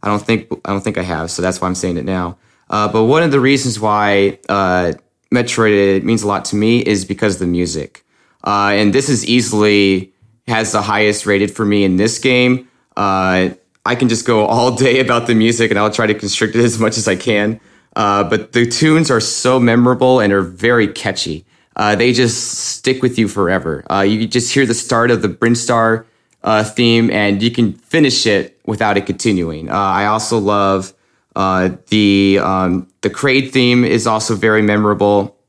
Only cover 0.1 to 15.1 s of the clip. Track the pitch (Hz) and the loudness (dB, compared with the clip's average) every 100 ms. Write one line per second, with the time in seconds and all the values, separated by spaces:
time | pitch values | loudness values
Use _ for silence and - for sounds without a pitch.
0.1 | 104 101 113 - - - 101 101 95 90 | -4 -2 -4 -4 -12 -6 -6 -4 -6 -6
1.1 | 80 82 - 90 92 92 90 90 87 69 | -6 -6 -4 -4 -4 -6 -4 -4 -6 -6
2.1 | 92 87 90 _ _ _ 104 107 110 113 | -6 -6 -10 _ _ _ -4 -2 0 2
3.1 | 151 165 139 131 135 131 104 107 104 104 | 2 2 2 2 2 0 -4 -2 0 0
4.1 | 101 98 95 - 101 95 90 87 - _ | 2 0 -2 -4 -2 0 0 -2 -6 _
5.1 | _ _ 123 117 - 110 104 101 98 - | _ _ -2 -2 0 2 4 2 2 0
6.1 | 113 101 101 - 104 107 120 - 104 92 | -2 0 -4 -4 -2 2 2 0 -2 -4
7.1 | 95 107 90 92 87 87 78 71 - _ | -4 -2 -2 -2 -2 -2 -6 -10 -14 _
8.1 | _ _ _ - 101 101 101 104 123 135 | _ _ _ -4 0 0 2 2 2 0
9.1 | 123 - 120 120 104 104 101 98 95 92 | -2 0 0 0 0 2 4 4 0 -4
10.1 | _ _ _ - 113 110 110 98 104 107 | _ _ _ -6 -4 -2 -2 -2 0 2
11.1 | 104 107 101 101 - 107 104 98 92 107 | 0 0 0 0 -2 0 2 2 2 0
12.1 | 117 131 123 123 127 - _ _ - 101 | 0 0 2 2 0 -4 _ _ -4 -2
13.1 | 95 92 92 92 90 _ _ - 120 123 | 0 0 0 0 -4 _ _ -6 -2 0
14.1 | 113 - 113 107 117 123 123 131 117 131 | -2 0 0 2 2 0 2 2 2 2